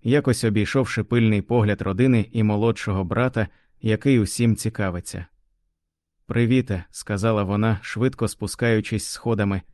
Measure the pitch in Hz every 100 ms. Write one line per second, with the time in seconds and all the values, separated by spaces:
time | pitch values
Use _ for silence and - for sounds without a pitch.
0 | 113 143 139 113 113 104 101 139 123 -
1 | 104 120 110 104 - 120 107 101 98 95
2 | 131 117 101 117 107 104 113 110 - 95
3 | 90 107 127 117 104 _ _ _ 110 107
4 | 139 127 101 - 120 107 110 - 98 87
5 | - 92 87 _ _ _ _ _ _ _
6 | _ _ - 117 117 127 127 95 - -
7 | - 101 113 107 98 104 110 101 - 107
8 | 127 - 113 - 101 - 117 110 104 107
9 | - - 120 107 101 95 -